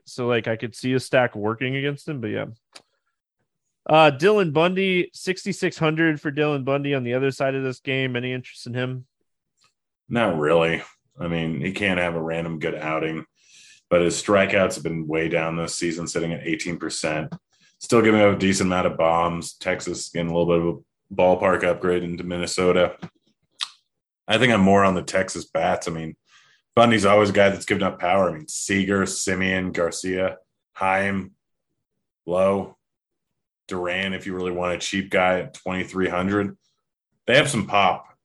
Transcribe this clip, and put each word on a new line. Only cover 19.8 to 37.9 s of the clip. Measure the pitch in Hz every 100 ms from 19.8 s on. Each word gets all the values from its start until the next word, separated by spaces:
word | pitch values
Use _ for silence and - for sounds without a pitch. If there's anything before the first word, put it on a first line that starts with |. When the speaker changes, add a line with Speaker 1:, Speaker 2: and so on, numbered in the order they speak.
| - 85 -
Speaker 2:
getting | 85 85
a | 85
little | 85
bit | 85 85
of | 85
a | - _ _
ballpark | 95 92 90 98 87
upgrade | 90 85 90 90
into | 87 87
Minnesota. | 90 87 85 - 90 87 85 - - _ _ _ _ - - - _ _ _ _ -
I | 110
think | 123
I'm | 107
more | 95 98
on | 98
the | 90
Texas | 73 95 95 85
bats. | - 82 87 87 -
I |
mean, | 82 80 - _ _ _ _ _
Bundy's | - 117 110 98
always | 107 101
a |
guy | 98 98
that's | 90 -
given | 98
up | 95 -
power. | 87 95 90
I |
mean, | 80 78
Seager, | - - 98 98 101 95
Simeon, | - - 92 95 92 92
Garcia, | 85 85 - 92 92 92 - _ _ _
Heim, | - 95 95 98 190 185 _ _ _ _ _ _ _ _ _ -
Lowe, | 90 95 98 95 - _ _ _ _ _ _ _ _ -
Duran, | 92 90 92 98
if | 92 101
you |
really | 92 90
want | 87 90
a | 85
cheap | - 98 95
guy | 95 92 92
at | 80
twenty-three | - 92 92 90 92 90
hundred. | 90 95 104 101 - _ _ _ _ _ _ -
They | 135
have | 143
some | 110 95
pop. | 101 95